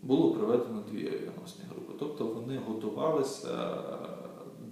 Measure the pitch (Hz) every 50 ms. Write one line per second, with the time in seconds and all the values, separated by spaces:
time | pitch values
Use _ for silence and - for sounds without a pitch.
0 | - 123 135 160 - - 107 104 104 107 120 120 - 110 113 104 101 - 107 98
1 | 98 98 95 - - - - - - - - - - - - - - - - -
2 | 143 147 - - 117 113 113 117 117 127 135 131 110 113 107 - - - - -
3 | 143 160 156 139 135 - - - - - - - - - - - - - - -
4 | - - - - - - - - - - - - - 113